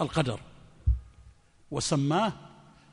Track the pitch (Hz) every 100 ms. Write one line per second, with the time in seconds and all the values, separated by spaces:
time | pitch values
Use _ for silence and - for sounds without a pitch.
0 | 147 - 131 107 - - - - - -
1 | - - - - _ _ - 139 - 147
2 | 139 165 220 - - - - - -